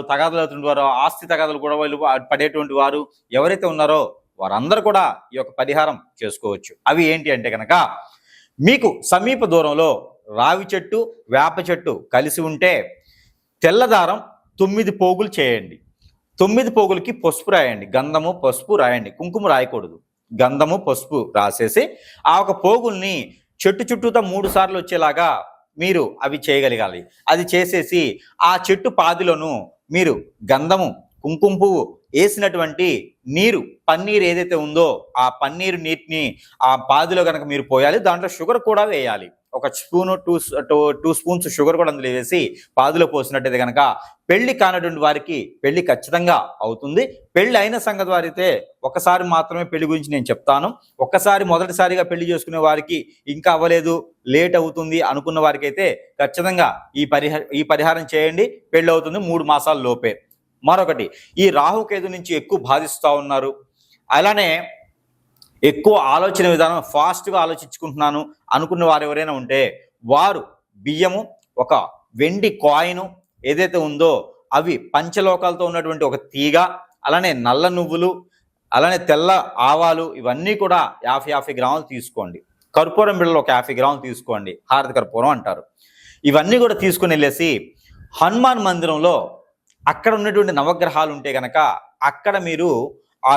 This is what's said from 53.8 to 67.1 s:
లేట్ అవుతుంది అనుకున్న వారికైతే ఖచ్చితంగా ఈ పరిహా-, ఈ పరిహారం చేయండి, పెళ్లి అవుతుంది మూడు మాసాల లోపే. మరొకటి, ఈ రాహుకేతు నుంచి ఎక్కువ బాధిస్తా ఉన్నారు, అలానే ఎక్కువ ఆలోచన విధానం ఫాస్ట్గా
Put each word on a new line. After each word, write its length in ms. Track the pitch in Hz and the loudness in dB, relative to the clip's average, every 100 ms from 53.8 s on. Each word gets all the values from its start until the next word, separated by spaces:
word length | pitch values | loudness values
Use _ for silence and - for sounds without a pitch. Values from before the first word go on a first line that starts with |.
| 160 165 - _ 123 | 0 -4 -6 _ 0
లేట్ 220 | 143 175 175 | 2 2 0
అవుతుంది 400 | 160 165 160 165 101 | -4 -6 -4 -2 -2
అనుకున్న 300 | 139 165 160 156 | -2 -4 0 0
వారికైతే 420 | 143 143 143 185 - - - | 0 -4 -2 -2 -2 -8 -4
ఖచ్చితంగా 480 | 143 - 180 180 139 - - 139 | -4 -2 -2 0 0 -2 -8 -6
ఈ 80 | 147 | 0
పరిహా-, 320 | 143 147 151 - 143 | 0 0 -4 -6 -4
ఈ 20 | 151 | 0
పరిహారం 320 | 151 160 165 160 | 2 2 0 -2
చేయండి, 320 | 156 156 170 240 - _ | 0 0 0 -2 -4 _
పెళ్లి 180 | 165 165 | 2 4
అవుతుంది 260 | 165 160 190 175 | 2 0 -6 -2
మూడు 180 | 165 151 | -2 2
మాసాల 280 | 147 156 147 123 | 2 2 0 0
లోపే. 240 | 123 117 101 _ _ _ _ | -2 -4 -6 _ _ _ _
మరొకటి, 400 | 139 185 170 156 92 - - - | 2 2 2 -2 -6 -10 -8 2
ఈ 20 | 190 143 | 2 4
రాహుకేతు 480 | 151 220 214 202 185 | 2 0 -4 -6 -8
నుంచి 180 | 185 175 156 | -10 -6 -6
ఎక్కువ 200 | - 190 120 | -2 -4 0
బాధిస్తా 400 | 139 156 - 151 143 | -2 -2 -2 0 0
ఉన్నారు, 280 | 143 135 135 139 _ _ _ _ - | -2 -4 -4 -8 _ _ _ _ 0
అలానే 380 | 147 196 208 180 160 - - _ _ _ _ _ _ _ - 147 | 2 2 2 0 -2 -6 -18 _ _ _ _ _ _ _ 0 2
ఎక్కువ 260 | 147 208 208 135 | 4 4 4 4
ఆలోచన 320 | 156 190 190 180 | 2 2 2 2
విధానం 260 | 160 160 170 127 | 4 2 0 -2
ఫాస్ట్గా 460 | 147 165 | 0 0